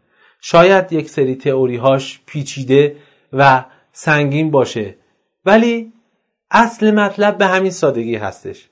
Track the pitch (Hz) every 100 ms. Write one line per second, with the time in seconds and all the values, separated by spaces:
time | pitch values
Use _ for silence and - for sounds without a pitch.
0 | _ _ _ _ - 165 180 190 185 160
1 | 147 - 131 131 143 131 123 120 135 135
2 | 135 - _ 151 139 139 127 139 147 143
3 | _ _ _ 135 139 131 - _ _ -
4 | 160 147 147 143 160 143 120 117 98 -
5 | _ _ _ _ 190 220 233 233 226 _
6 | _ _ _ _ _ 208 233 - 214 214
7 | 202 202 208 202 190 185 190 175 147 117
8 | 117 110 101 - 98 98 _